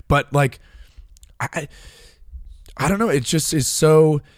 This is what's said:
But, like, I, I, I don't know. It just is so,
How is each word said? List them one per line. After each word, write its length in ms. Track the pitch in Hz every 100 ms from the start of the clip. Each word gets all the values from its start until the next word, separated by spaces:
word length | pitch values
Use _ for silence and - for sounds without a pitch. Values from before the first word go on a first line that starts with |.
| -
But, 240 | 143 -
like, 260 | 143 139 - - - - - - - - -
I, 100 | -
I, 160 | - - - - - - - - - - - - -
I 120 | 151
don't 100 | 202
know. 100 | 226
It 140 | 143
just 320 | 117 160 -
is 140 | 160 123
so, 520 | - 156 156 156 147 -